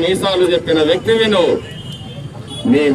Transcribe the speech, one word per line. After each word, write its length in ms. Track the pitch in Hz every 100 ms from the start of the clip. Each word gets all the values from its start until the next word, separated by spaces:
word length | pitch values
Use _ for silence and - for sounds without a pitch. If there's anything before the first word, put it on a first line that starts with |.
మీసాలు 420 | 170 190 196 185 180
చెప్పిన 260 | 170 165 160 156
వ్యక్తివి 380 | 180 202 226 220
నువ్వు. 220 | 196 160 - - - - - - - - - - - 110
నీ 100 | 139 147